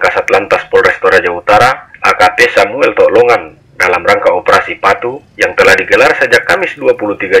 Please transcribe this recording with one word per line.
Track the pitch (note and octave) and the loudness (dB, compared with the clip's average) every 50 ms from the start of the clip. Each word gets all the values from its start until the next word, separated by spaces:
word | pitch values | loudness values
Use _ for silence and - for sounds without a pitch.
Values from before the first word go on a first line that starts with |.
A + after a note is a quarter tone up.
| - | -2
Kasat | F#2 - F#2+ - | -2 -2 -4 -2
Lantas | - - F#2+ G2+ G2 G#2 - - | 0 0 -2 0 0 -2 -2 -2
Polres | - - F#2+ - - - - | 0 0 0 2 0 0 -2
Toraja | - A#2 G2 F#2 F2 F2+ | 0 0 2 2 0 -2
Utara, | F2 F2 - - G2+ G#2+ A#2+ B2+ C3+ - - - - - - | -4 -6 -2 0 2 2 2 2 0 -2 -8 -18 -12 -6 -2
A | F#2 G2 - | -2 0 2
K | - - - | 0 0 2
P | - A#2+ A#2+ | 2 0 0
Samuel | - A2+ G2+ G2+ A2+ C3 - - - - | 2 2 0 0 0 -2 -2 -2 2 2
Toklongan, | - - F#2+ A#2 A#2+ A#2+ A#2 G2 E2 D#2 - - _ _ _ - | 2 4 4 4 4 4 2 0 -2 -6 -18 -20 _ _ _ -4
dalam | F#2 F#2 F2+ F2 F2 | -4 -2 -2 -2 -2
rangka | G2 G2+ G2+ - F#2 F2+ | -2 -2 0 0 0 -2
Operasi | F2+ - - G2 F#2+ - - E2+ - - | 0 0 0 0 0 0 -4 -8 -4 -2
Patu | - - - A#2+ B2 C3 C#3+ - _ _ - | -2 -2 -2 -4 -8 -8 -10 -14 _ _ -4
yang | G2+ - - | -4 -2 0
telah | - G2 G2 F#2+ F#2+ | 2 2 4 2 2
digelar | F#2 - - A2+ C3 D3+ D3+ - | 0 0 2 2 2 2 0 0
sejak | C#3 A#2+ A#2+ A#2+ - | 0 0 0 0 0
Kamis | - E3+ G3 F3+ D#3 - | 0 -2 -2 -2 -6 -6
dua | D3 C3+ B2+ A#2+ - | -2 0 0 0 0
puluh | G#2+ G#2 G2 | -2 -6 -6
tiga | - G2+ F#2 F#2+ - | -6 -4 0 0 0